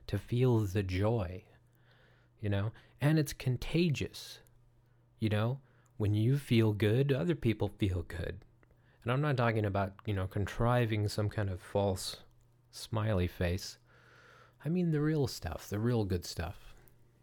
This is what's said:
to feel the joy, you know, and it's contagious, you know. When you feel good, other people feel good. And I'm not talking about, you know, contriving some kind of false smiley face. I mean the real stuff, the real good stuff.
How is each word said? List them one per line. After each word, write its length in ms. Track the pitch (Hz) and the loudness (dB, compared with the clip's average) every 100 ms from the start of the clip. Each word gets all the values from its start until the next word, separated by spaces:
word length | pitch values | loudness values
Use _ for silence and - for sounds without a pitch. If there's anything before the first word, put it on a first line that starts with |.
| - | -6
to 120 | 98 | -6
feel 420 | - 120 127 113 | -2 2 4 4
the 220 | 101 104 | 2 -2
joy, 640 | 95 92 107 117 87 92 - - _ _ _ _ - _ _ _ | 0 0 2 0 -2 -8 -16 -20 _ _ _ _ -20 _ _ _
you 80 | 104 | -2
know, 240 | 101 110 - - - | 0 -2 -6 -20 -2
and 180 | 147 160 | 2 2
it's 140 | 143 | 0
contagious, 1080 | - 127 123 - 160 175 131 - - - - - - _ _ _ _ _ _ | -2 -2 -2 -2 0 0 0 -4 -8 -16 -20 -20 -20 _ _ _ _ _ _
you 100 | 110 | -2
know. 320 | 104 113 135 - _ _ - | 0 0 -4 -10 _ _ -4
When 160 | 104 | 0
you 260 | 107 113 143 | 2 2 2
feel 340 | - 117 110 | 4 4 4
good, 400 | 101 104 120 143 | 4 2 4 2
other 240 | 131 175 156 | 2 0 0
people 320 | 117 104 104 | 0 0 -2
feel 340 | - 101 90 | 0 0 0
good. 420 | 82 - - 92 - _ _ - _ _ | -4 -8 -8 -8 -16 _ _ -20 _ _
And 80 | 120 | -4
I'm 80 | 131 | 0
not 160 | 151 127 | 0 2
talking 280 | 117 110 | 2 2
about, 280 | 104 98 98 - - | 2 0 -2 -4 -4
you 60 | |
know, 140 | 98 92 | -2 -2
contriving 800 | 104 95 - 117 123 113 107 104 | -2 -4 0 2 2 2 0 0
some 220 | - 104 | 0 -2
kind 200 | - 98 | -2 -4
of 120 | 90 | -6
false 560 | - 101 101 92 - - - - _ _ _ | -4 0 0 0 -6 -10 -18 -20 _ _ _
smiley 560 | - - 107 107 95 90 | -16 -6 -2 0 2 0
face. 500 | - 90 95 - - _ - - - - - - _ | 0 -2 -2 -6 -14 _ -20 -20 -20 -20 -20 -20 _
I 40 | 147 | -4
mean 220 | 180 170 | 0 2
the 100 | 151 | 2
real 280 | 151 156 131 | 2 2 0
stuff, 400 | - 85 - - | -2 -6 -8 -6
the 100 | 104 | -2
real 260 | 117 120 | 2 2
good 200 | 101 90 | 2 0
stuff. 500 | - - 82 - - - - - - _ | -2 -8 -8 -10 -18 -20 -20 -20 -20 _